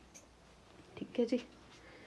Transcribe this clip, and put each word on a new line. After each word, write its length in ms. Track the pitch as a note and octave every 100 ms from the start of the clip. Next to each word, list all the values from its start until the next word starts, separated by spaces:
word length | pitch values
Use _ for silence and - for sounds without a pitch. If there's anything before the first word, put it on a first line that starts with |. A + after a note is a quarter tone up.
| - - - - - - - - - -
ਠੀਕ 240 | - -
ਹੈ 60 | A#3
ਜੀ। 140 | B3 - - - - - -